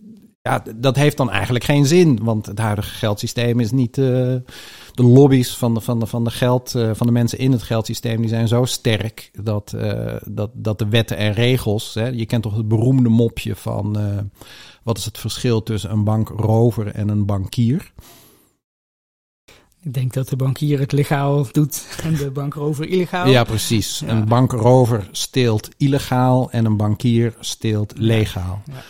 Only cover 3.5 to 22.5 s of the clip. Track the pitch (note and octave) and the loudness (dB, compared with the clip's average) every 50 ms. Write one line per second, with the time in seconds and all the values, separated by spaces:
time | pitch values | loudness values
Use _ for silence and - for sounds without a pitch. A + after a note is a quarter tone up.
3.5 | A#2 B2 A#2+ G#2 B2 C3+ B2 A2+ - C#3 C3+ B2+ B2 B2+ B2+ B2+ B2+ B2+ B2+ - | 2 0 0 0 0 0 0 0 0 0 0 2 2 0 0 0 -2 -4 -6 -10
4.5 | - - - - - - - - - - B2 A#2+ B2 C3+ C#3+ C3+ C3+ B2+ B2 - | -18 -20 -20 -20 -20 -20 -20 -12 0 4 6 8 10 8 8 8 6 4 2 0
5.5 | - - B2+ A#2 A2+ A2+ - - A#2+ A2+ A2+ G#2 - A#2+ A#2 A2 - - C3 B2 | -4 -4 -2 -2 -2 -2 -2 -2 -2 -2 -2 -4 -2 -4 -4 -4 -2 0 0 2
6.5 | B2 B2+ - - - B2 A2+ A2 G#2+ - A#2+ A#2+ A#2 A#2+ A#2+ A#2 - - B2+ C3+ | 2 0 -2 -4 -4 -2 -2 -2 0 0 0 2 2 2 0 0 -2 -2 0 0
7.5 | C3 A2 - - A#2 A2+ G#2+ - A#2 - - A#2 A2+ A2+ A#2 A2 A2+ A2+ A#2 G#2+ | 0 0 -2 -4 -4 -4 -4 -4 -8 -6 -6 -4 -4 -2 -2 -2 -2 -2 0 0
8.5 | A#2+ A#2+ B2+ A#2+ - - - B2 A2 G#2 - A2+ - - - _ _ - G2+ A2 | 0 0 0 -2 -4 -4 -2 -2 0 0 -2 -8 -10 -14 -20 _ _ -8 -6 -4
9.5 | G#2 G#2 - - - A2 G#2+ G#2 - A2+ - - - - - - G2+ A2 G#2 A2 | -4 -6 -6 -8 -8 -6 -4 -4 -4 -4 -6 -6 -8 -10 -10 -10 -8 -6 -8 -8
10.5 | B2 A2+ A2 A2 G#2+ - A2 G2+ A2+ A#2 A2 - - E2 G#2 G#2+ G#2 A2+ A#2+ B2 | -8 -6 -4 -4 -2 -2 -2 0 2 0 0 0 -4 -2 -2 0 0 2 2 2
11.5 | C3 B2 - A2 G2+ A2+ - - - A2 A2+ B2+ C3 A#2 A2+ - B2 A#2+ - A2 | 2 0 0 -2 -2 -2 -4 -6 -6 -4 -4 -4 -4 -6 -4 -2 -2 -2 -2 -2
12.5 | G2+ A2 A2 G#2+ A2+ G#2+ A#2 B2+ C3+ C3 B2 A#2 A2+ A#2 A#2 A2+ - - - A2 | -4 -4 0 0 0 2 4 4 4 4 4 4 4 4 4 2 0 -6 -8 -8
13.5 | A2 - - A2+ A#2 G#2+ G#2 G#2 G#2 G#2 G#2 G2+ G2+ G2+ G#2 G2+ - _ - - | -8 -6 -6 -6 -4 -4 -4 -4 -2 -2 -2 -2 -4 -4 -6 -8 -12 _ -20 -20
14.5 | - - - - - _ _ A2+ A2+ - - A2 - - - A2+ - - - B2 | -20 -20 -20 -20 -20 _ _ -6 -4 -4 -6 -10 -10 -10 -8 -8 -8 -2 0 0
15.5 | A2+ A2+ A2 - A2 G2 - - G#2+ G#2+ G#2 G#2+ G#2+ A2 G#2+ - - G#2 G#2 G#2+ | 0 0 0 -2 -4 -4 -4 -2 0 0 2 2 2 0 -2 -2 -4 -2 0 2
16.5 | A2+ A2+ A#2 A#2+ A2+ A#2 G#2 G2+ - G#2+ G#2 G#2 G#2 G#2 G2+ G2+ G2+ G2 G2 - | 2 4 4 2 2 0 -6 -6 -4 -4 -2 -2 0 0 0 0 -2 -4 -4 -4
17.5 | - - A#2 A2+ C3+ G3 - - _ - - - - - - _ _ _ _ _ | -2 0 2 2 0 -2 -4 -10 _ -20 -20 -20 -20 -20 -20 _ _ _ _ _
18.5 | _ _ _ _ _ _ _ _ _ _ _ _ _ _ _ _ _ _ _ - | _ _ _ _ _ _ _ _ _ _ _ _ _ _ _ _ _ _ _ -20
19.5 | - _ _ _ _ _ - D3+ A#2+ C3 B2+ B2+ - C3 B2+ - C3+ B2+ C3+ C3+ | -20 _ _ _ _ _ -12 -6 -4 -2 -4 -2 -2 -4 -4 -4 -2 -2 -2 -2
20.5 | B2 - D#3 D3 D3 C3+ C#3 - C#3+ C#3 C#3+ - D#3 C#3 C#3 C#3+ C#3+ C#3+ C#3 A2+ | -2 -2 0 0 0 0 0 0 0 0 0 0 0 0 0 0 2 0 0 0
21.5 | - D#3 D3+ C#3 - - - - - - - D#3+ D#3+ C#3 C#3+ C#3 C3 C#3+ C#3 D3 | 2 2 2 2 -2 -10 -12 -12 -12 -6 -2 -2 -2 -2 -2 -4 -4 -6 -6 -6